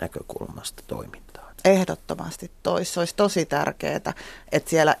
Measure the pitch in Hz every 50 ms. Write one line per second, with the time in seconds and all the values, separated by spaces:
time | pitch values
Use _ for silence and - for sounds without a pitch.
0 | 90 82 - - - - - - - - - - - - - - - - - -
1 | - - - - - - - - - - - - - 185 196 190 185 - 160 -
2 | - - 165 170 165 165 - - 180 175 - - - 170 175 180 185 - - 175
3 | 170 170 - - 208 202 - 185 160 - 143 143 151 - - - - 147 147 -
4 | - - - - - - - - - - - 156 - - 165 160 156 151 143 -